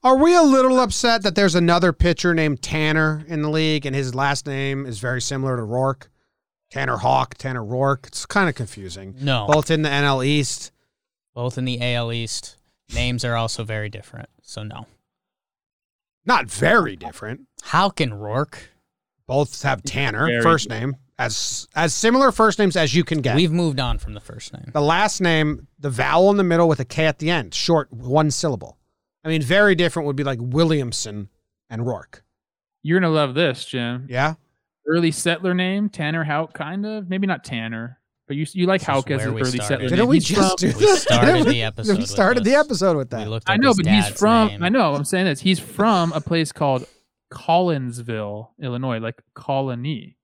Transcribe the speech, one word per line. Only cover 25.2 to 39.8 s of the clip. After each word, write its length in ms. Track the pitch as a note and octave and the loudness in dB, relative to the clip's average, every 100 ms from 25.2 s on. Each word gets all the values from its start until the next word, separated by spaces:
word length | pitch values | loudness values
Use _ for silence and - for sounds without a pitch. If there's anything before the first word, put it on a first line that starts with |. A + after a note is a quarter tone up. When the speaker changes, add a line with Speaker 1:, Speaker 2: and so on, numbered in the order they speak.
Speaker 1:
name, 460 | F3+ D#3+ D3+ C3+ - _ | 2 2 2 -2 -10 _
the 100 | C#3+ | -8
vowel 400 | A#2+ C3+ D#3 F#3+ | -2 0 4 6
in 80 | G3+ | 4
the 60 | |
middle 240 | F#3 E3+ E3+ | 2 4 4
with 120 | D3+ | 2
a 40 | C#3+ | -2
K 200 | - D#3 | 0 0
at 140 | D3 | 0
the 100 | D#3 | -2
end, 240 | E3+ G2+ | -2 -4
short, 380 | - - E3 C#3 | -6 0 0 0
one 400 | A#2 B2 C#3+ D3+ | -10 0 2 2
syllable. 460 | C3 E3 A#2 - - _ _ _ _ | 0 -2 -4 -8 -18 _ _ _ _
I 60 | D#3 | -4
mean, 120 | D#3+ | -4
very 340 | B2+ F#3+ G#3 F3 | 2 4 6 6
different 320 | F3 E3+ D3 | 2 0 -4
would 100 | C#3 | -2
be, 80 | C#3 | -4
like, 140 | B2 | -4
Williamson 880 | B2 C3+ E3 D#3 B2 - A2+ G#2 G2+ _ _ _ _ | -2 2 2 2 -2 -6 -8 -10 -12 _ _ _ _
and 160 | A2+ A#2+ | -6 -4
Rourke. 360 | G#2 - - _ _ _ _ _ _ | -6 -10 -20 _ _ _ _ _ _
Speaker 3:
You're 160 | D3+ F3 | 0 2
gonna 140 | F3 | 2
love 200 | D#3 C#3+ | 2 0
this, 300 | C3 E3+ B2 - | 0 0 -2 -6
Jim. 400 | C3 A#2+ B2 C3 | -6 -4 -6 -6
Speaker 1:
Yeah? 260 | B2 D3 D#3+ _ _ _ _ D3 | -2 -2 -2 _ _ _ _ -2
Speaker 3:
Early 260 | E3 E3+ | 0 0
settler 420 | D#3 E3+ E3 F#3 | 0 -2 -2 0
name, 340 | F3+ F#3 G3 G#3 | 0 0 -2 -4
Tanner 360 | - D3+ E3 D3+ | -4 -4 -4 -2
Houck, 280 | D3 D#3+ | -4 -4
kind 320 | - D3+ F#3+ G#3 | -8 -10 -8 -8
of. 240 | G#3+ F3+ | -10 -6
Maybe 160 | F#3 G3 | -4 -2
not 200 | D#3 - | -4 -6
Tanner, 540 | B2 A2+ A2+ A#2 B2+ _ _ _ | -8 -8 -8 -12 -14 _ _ _
but 80 | C#3+ | -8
you, 100 | D3+ | -6
you 160 | F#3+ F3+ | -2 0
like 140 | F#3+ | 0
Speaker 2:
This 80 | - | 0
is 40 | |
Speaker 3:
Houck 180 | C3+ C3 | -2 0
as 80 | C#3 | -4
Speaker 2:
where 100 | - | -2
Speaker 3:
an 40 | A2+ | -2
Speaker 2:
we 60 | |
Speaker 3:
early 100 | B2+ | -2
Speaker 2:
started. 140 | B2 G#2+ | -4 -2
Speaker 3:
settler 160 | C3+ | -2